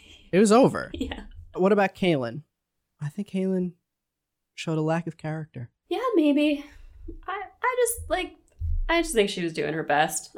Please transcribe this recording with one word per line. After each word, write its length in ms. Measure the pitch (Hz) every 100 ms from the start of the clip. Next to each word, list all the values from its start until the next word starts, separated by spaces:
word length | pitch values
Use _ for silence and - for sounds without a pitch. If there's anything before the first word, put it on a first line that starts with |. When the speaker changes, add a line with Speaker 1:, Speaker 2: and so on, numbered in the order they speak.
| - - -
Speaker 1:
It 80 | 175
was 140 | 214
over. 360 | 226 226 78 60
Speaker 2:
Yeah. 300 | - - - - - - 160
Speaker 1:
What 180 | 185
about 200 | 202 196
Kaylin? 500 | - 185 147 117 123 - _ _ _ _ -
I 80 | 147
think 180 | - 202
Kaylin 440 | 190 190 185 180 - _ _ _ _ _ _ _ -
showed 220 | - 160
a 40 |
lack 240 | 156 165 165
of 100 | -
character. 520 | 156 156 151 127 120 _ -
Speaker 2:
Yeah, 100 | 349 508 403
maybe. 480 | 302 285 302 285 - - - - - - -
I, 140 | 392 370 -
I 140 | 494 508
just, 280 | 466 - -
like, 280 | 339 320 - _ - - - -
I 140 | 339
just 120 | 330
think 160 | 226 202
she 140 | 190
was 80 | 170
doing 220 | 165 147
her 100 | 156
best. 480 | 151 143 165 - -